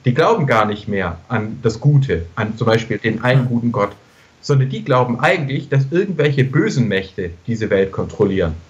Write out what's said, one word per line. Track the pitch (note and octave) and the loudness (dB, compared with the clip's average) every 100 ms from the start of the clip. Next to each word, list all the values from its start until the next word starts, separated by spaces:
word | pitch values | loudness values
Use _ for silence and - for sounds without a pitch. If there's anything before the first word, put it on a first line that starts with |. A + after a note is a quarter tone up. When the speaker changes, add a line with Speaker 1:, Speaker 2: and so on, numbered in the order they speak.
Speaker 1:
die | - | -2
glauben | A#2 F3+ A3+ C3 | 2 2 2 2
gar | A2+ G#2 | 2 2
nicht | G#2 - | -2 -4
mehr | G2 F2+ E2 - | -2 -2 -6 -6
an | A#2 G#2+ A#2 | -4 -4 -4
das | A#2 - | -4 0
Gute, | D3 C#3+ C3 E2+ E2+ | 2 4 2 -2 -4
an | - G#2+ A2 | -6 -6 -2
zum | A2+ | 0
Beispiel | A2+ A2+ G#2 | 2 0 -4
den | A2+ A2 | -2 -2
einen | B2 C3 | 2 2
Speaker 2:
Hm. | A#2 | 2
Speaker 1:
guten | A#2+ A#2 | 0 -2
Gott, | A2+ G2+ - - _ _ _ | -2 -2 -4 -20 _ _ _
sondern | - C#3 C3 | 0 2 2
die | G#3 | -2
glauben | F3 B2+ A#2+ A#2 | 0 2 2 0
eigentlich, | D#3 F#3 C3+ C#3 - | 0 0 -2 -4 -2
dass | C3+ C3+ | 0 0
irgendwelche | E3+ G3+ D#3 D3 C3+ | 0 0 0 0 2
bösen | B2+ D#3+ G#3+ D3+ A2 | 2 2 0 0 0
Mächte | G2 F#2+ - F2 E2+ - | 0 -4 -8 -8 -8 -6
diese | A2 G#2+ | -4 0
Welt | G2 F#2+ | 2 2
kontrollieren. | - F2+ - G2+ F#2+ E2 D#2+ - | -2 -6 0 0 2 0 -4 -2